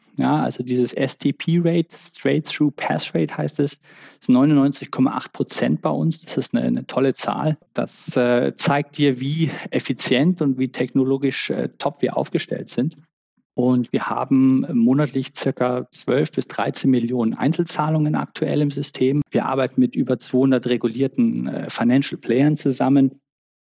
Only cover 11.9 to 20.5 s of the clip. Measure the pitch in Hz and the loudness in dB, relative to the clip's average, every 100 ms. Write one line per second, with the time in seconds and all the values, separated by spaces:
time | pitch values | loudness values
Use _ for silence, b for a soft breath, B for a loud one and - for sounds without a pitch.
11.9 | - - - - 160 - - - - 147 | -2 -2 -2 -4 -4 -4 -8 -6 -4 -4
12.9 | - _ _ _ _ _ - 127 127 117 | -6 _ _ _ _ _ -2 2 2 0
13.9 | - - 117 131 135 131 131 139 120 117 | -4 -4 -4 0 4 4 4 2 2 4
14.9 | 135 147 135 131 - 139 - 123 123 127 | 4 2 -2 -6 -4 -4 -2 -2 -2 -6
15.9 | - - 127 156 - - - 120 - 139 | -8 -2 0 0 -2 -6 -4 -4 -2 2
16.9 | 123 117 123 113 - 127 165 170 - 156 | 2 2 0 -2 0 0 0 -2 -2 0
17.9 | 160 151 151 151 - 151 143 147 143 143 | 2 2 0 -4 -4 -2 0 0 -2 -8
18.9 | - 131 143 - 117 113 135 127 - 123 | 0 2 2 0 -2 -2 -2 0 2 0
19.9 | - 127 127 - 127 135 | 0 -2 -2 -2 2 4